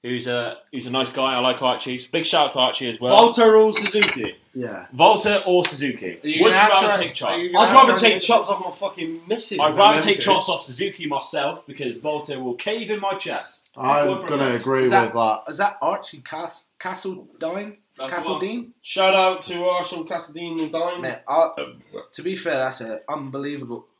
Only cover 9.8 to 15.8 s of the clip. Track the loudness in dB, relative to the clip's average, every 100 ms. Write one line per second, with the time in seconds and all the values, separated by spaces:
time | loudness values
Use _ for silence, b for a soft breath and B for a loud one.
9.8 | 6 6 2 2 2 2 2 -2 -4 -4
10.8 | -6 -6 -6 -6 -4 -4 -4 -6 -16 -10
11.8 | -10 -6 -6 -6 -8 -8 -8 -6 -6 -6
12.8 | -6 -4 -4 -6 -8 -10 -10 -16 -18 -6
13.8 | 0 2 2 -2 -4 -2 0 -2 0 2
14.8 | 4 4 2 0 0 0 -6 -2 -2 0